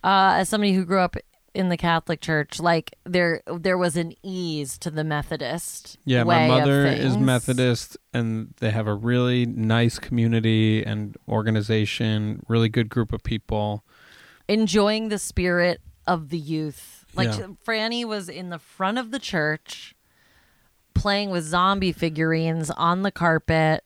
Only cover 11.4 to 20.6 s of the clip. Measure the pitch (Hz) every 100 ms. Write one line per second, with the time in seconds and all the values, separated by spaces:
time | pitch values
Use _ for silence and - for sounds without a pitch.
11.4 | 110 110 104 110 107 - 113 107 107 107
12.4 | - 117 113 113 110 - 110 113 - 113
13.4 | - 107 104 104 _ _ - - - _
14.4 | - 214 220 190 202 214 220 208 - -
15.4 | 180 175 175 - - - - 175 151 165
16.4 | 147 156 156 139 - - _ - 117 104
17.4 | - - - 220 220 240 233 214 175 151
18.4 | 180 170 _ _ 190 233 233 262 - 180
19.4 | 151 156 - - - _ _ _ _ _
20.4 | _ _